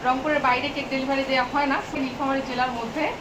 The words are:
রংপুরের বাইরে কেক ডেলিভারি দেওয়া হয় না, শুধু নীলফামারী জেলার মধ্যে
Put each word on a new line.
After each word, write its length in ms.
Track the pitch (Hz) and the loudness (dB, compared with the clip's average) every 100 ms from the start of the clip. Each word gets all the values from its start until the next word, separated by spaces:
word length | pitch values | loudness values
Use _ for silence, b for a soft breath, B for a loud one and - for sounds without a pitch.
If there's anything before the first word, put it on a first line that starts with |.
রংপুরের 360 | 247 262 302 294 | 2 0 2 2
বাইরে 300 | 254 247 277 | 4 2 0
কেক 200 | 285 262 | -4 -4
ডেলিভারি 340 | 269 262 277 262 | -2 0 0 2
দেওয়া 180 | 262 254 | 2 2
হয় 120 | 285 285 | 2 2
না, 160 | 269 - | 0 -2
শুধু 120 | 294 | -2
নীলফামারী 380 | 262 247 269 269 262 | -2 -2 0 0 -2
জেলার 240 | 247 254 | -2 -2
মধ্যে 400 | 240 226 254 339 466 | -2 -4 -2 -2 -2